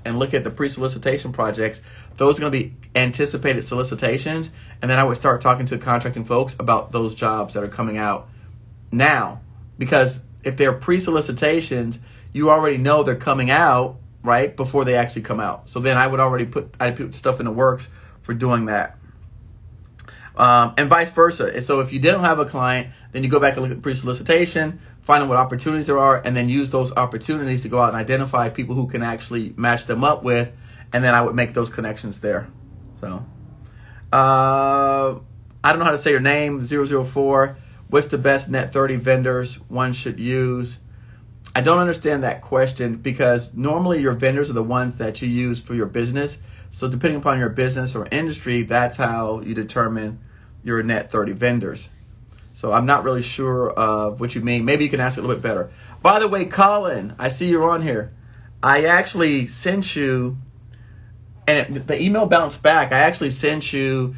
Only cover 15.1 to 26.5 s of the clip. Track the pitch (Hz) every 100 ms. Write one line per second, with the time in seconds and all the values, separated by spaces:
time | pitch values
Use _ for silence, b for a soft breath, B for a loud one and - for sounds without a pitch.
15.1 | 117 107 110 104 - - 123 131 127 131
16.1 | 131 131 127 120 143 - - 123 123 123
17.1 | - 131 127 120 113 131 131 - b b
18.1 | b - 117 127 117 110 104 - - -
19.1 | - - - - - - - - - -
20.1 | B B - 123 120 117 135 143 170 170
21.1 | 165 170 170 - - 135 139 131 135 156
22.1 | 190 175 151 143 135 127 127 127 B B
23.1 | 131 131 143 139 135 131 123 143 131 123
24.1 | 127 - 170 175 165 156 - B B -
25.1 | 147 135 123 127 123 156 156 147 139 135
26.1 | 127 123 123 123